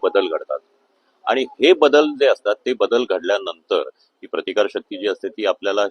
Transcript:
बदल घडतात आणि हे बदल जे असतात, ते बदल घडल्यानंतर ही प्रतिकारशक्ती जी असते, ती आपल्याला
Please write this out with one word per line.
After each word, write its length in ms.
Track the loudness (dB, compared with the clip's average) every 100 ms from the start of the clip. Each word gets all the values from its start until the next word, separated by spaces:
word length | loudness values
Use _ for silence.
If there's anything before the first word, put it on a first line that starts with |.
बदल 260 | 0 0 -2
घडतात 300 | -6 -6 -10 _ _ _ _ _ _
आणि 160 | -4 -4
हे 320 | -4 0 2
बदल 340 | 4 6 4 2 2
जे 60 | 2
असतात, 280 | 2 -2 -4 -4
ते 60 |
बदल 320 | -2 0 0 0
घडल्यानंतर 680 | -4 -2 -2 -4 -12 -4 -2 -2 _
ही 300 | _ _ -8
प्रतिकारशक्ती 720 | -8 -4 0 0 -2 -10 -6
जी 80 | -6
असते, 220 | -4 -8
ती 180 | -4 -4
आपल्याला 400 | -2 -2 -2 -2